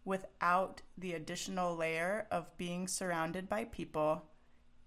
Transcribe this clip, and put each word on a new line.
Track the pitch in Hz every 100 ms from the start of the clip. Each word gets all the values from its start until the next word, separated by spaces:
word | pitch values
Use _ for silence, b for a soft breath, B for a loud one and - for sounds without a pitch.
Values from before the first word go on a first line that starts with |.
without | 190 190 - - 175 180 190 - - -
the | 180
additional | 160 156 180 - 190 180 165
layer | 160 160 175 214 -
of | 180 165 -
being | 175 175 185
surrounded | - 185 165 165 175 190
by | 208
people, | 233 - 165 156 151 165 - b b b b -